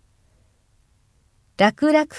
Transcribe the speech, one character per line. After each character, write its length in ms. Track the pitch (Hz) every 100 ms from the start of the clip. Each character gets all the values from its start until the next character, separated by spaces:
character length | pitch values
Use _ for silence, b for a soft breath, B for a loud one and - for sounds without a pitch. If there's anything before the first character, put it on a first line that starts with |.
| _ _ _ _ _ _ _ _ _ _ _ _ _ _ _ -
楽 340 | 202 - 302
々 140 | 311 302